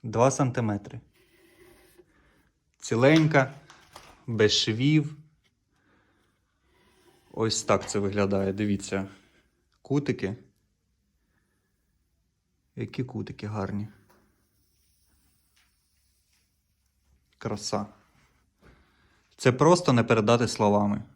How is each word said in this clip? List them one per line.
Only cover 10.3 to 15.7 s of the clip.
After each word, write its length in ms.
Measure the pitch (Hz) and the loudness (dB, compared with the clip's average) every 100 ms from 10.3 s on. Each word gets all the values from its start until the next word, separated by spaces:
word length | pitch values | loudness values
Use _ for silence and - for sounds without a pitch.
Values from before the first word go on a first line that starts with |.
| - - _ _ _ _ _ _ _ _ _ _ _ _ _ _ _ _ _ _ _ _ _ _ - | -10 -16 _ _ _ _ _ _ _ _ _ _ _ _ _ _ _ _ _ _ _ _ _ _ -10
Які 280 | 113 - | -10 -8
кутики 420 | 123 107 101 - 104 | -8 -8 -10 -10 -8
гарні. 420 | 113 139 101 104 - _ _ _ _ _ _ _ _ _ _ _ _ _ _ _ _ _ | -6 -6 -6 -8 -14 _ _ _ _ _ _ _ _ _ _ _ _ _ _ _ _ _